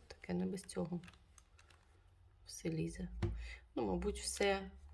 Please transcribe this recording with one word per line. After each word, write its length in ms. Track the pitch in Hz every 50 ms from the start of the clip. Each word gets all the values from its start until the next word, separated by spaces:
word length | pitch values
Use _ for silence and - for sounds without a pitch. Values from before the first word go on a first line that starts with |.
| -
таке 260 | - - - - - 180
не 120 | 180 185
без 180 | 190 190 185 -
цього. 360 | - - 185 180 - 175 170 - - - - - - - - - - - - - - - - - - - - - - - - - - - - -
Все 240 | - - - - 165
лізе. 380 | 160 160 165 170 - - 180 180 - - - - - - - - - - - - -
Ну, 100 | 262 233
мабуть, 340 | 196 180 175 180 208 - -
все 520 | - - - - 202 196 196 196 196 190 - - - -